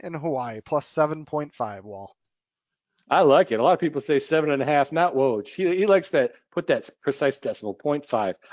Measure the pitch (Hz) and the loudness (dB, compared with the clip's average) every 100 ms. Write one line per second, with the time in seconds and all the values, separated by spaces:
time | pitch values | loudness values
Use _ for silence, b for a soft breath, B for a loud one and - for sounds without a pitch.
0 | 180 160 160 131 120 110 - 147 - - | -12 -8 -6 -6 -6 -10 -4 -4 -2 0
1 | 151 156 151 151 147 - 110 101 101 98 | 0 -2 -8 -8 -8 -8 -8 -8 -14 -16
2 | 98 _ _ _ _ _ _ _ _ _ | -18 _ _ _ _ _ _ _ _ _
3 | - 151 156 147 190 110 135 180 170 143 | -2 2 6 6 4 2 2 2 0 -4
4 | 147 139 - 160 156 139 131 147 139 160 | 0 0 2 0 0 0 2 2 2 2
5 | 175 131 135 107 - - 180 185 202 196 | 0 2 0 0 -4 -2 -2 2 4 2
6 | 196 151 123 - _ 175 165 120 - - | 2 0 0 -4 _ -6 -2 -2 -4 -8
7 | - - 139 139 120 104 107 95 147 147 | -6 -2 -2 -2 -6 -8 -10 -6 -4 -4
8 | - 113 98 - B | -2 -2 -2 -4 B